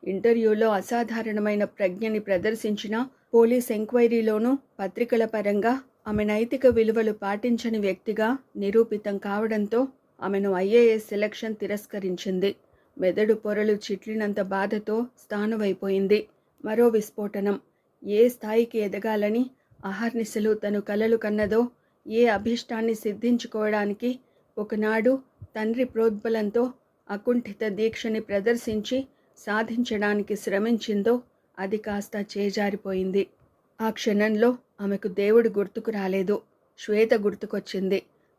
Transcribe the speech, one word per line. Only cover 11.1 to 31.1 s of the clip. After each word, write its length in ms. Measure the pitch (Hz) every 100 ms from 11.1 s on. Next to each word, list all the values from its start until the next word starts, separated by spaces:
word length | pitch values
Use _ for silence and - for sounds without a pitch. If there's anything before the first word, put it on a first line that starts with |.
| 208 208 - 220
తిరస్కరించింది. 1000 | 214 196 202 - 202 190 180 202 185 196 - _ _ _ -
మెదడు 340 | 185 196 214
పొరలు 380 | 214 208 208 214
చిట్లినంత 680 | 208 - 196 - 220 208 202
బాధతో 640 | 190 196 202 208 208 220 240 _
స్థానువైపోయింది. 1000 | - 208 214 220 208 185 196 196 196 208 - _ _ _
మరో 240 | 208 220 240
విస్ఫోటనం. 720 | 220 208 - 202 208 202 196 _ _ _ _
ఏ 240 | 190 208 240
స్థాయికి 500 | 247 214 226 226 226
ఎదగాలని 720 | 208 196 220 214 208 226 262 _ _ _
అహర్నిశలు 720 | 190 196 233 349 220 214 214
తను 260 | 214 208 208
కలలు 360 | 202 208 220 226
కన్నదో, 520 | 214 214 208 220 240 _ _ _ -
ఏ 180 | 220 240
అభీష్టాన్ని 680 | 202 220 233 - 226 226
సిద్ధించుకోవడానికి 1200 | 220 220 208 233 233 226 220 214 214 208 202 240 254 _ _ _ -
ఒకనాడు 600 | 208 214 214 220 226 269 - -
తండ్రి 420 | - 220 214 233
ప్రోద్బలంతో 880 | 254 226 226 208 233 226 208 233 247 - _ _ -
అకుంఠిత 580 | 202 240 240 220 202 220
దీక్షని 520 | 196 220 220 233 220
ప్రదర్శించి 840 | 214 202 202 233 - 214 208 254 269 _ _ _
సాధించడానికి 960 | - 208 226 226 240 214 208 208 202 202
శ్రమించిందో, 840 | - 196 220 226 226 208 202